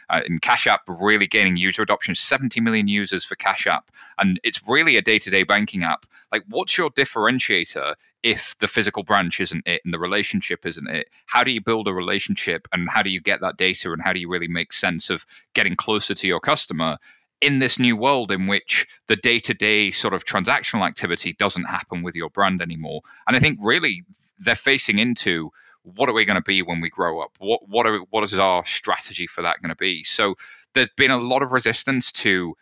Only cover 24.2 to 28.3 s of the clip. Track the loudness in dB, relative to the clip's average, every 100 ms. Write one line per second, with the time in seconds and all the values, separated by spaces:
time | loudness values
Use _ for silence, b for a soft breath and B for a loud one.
24.2 | _ _ -2 0 2 2 2 2 2 0
25.2 | 0 -2 -4 b b b -20 -2 2 4
26.2 | 4 2 2 0 0 -4 -4 -2 -2 -2
27.2 | -8 -8 -2 -2 0 2 2 2 -2 -2
28.2 | 0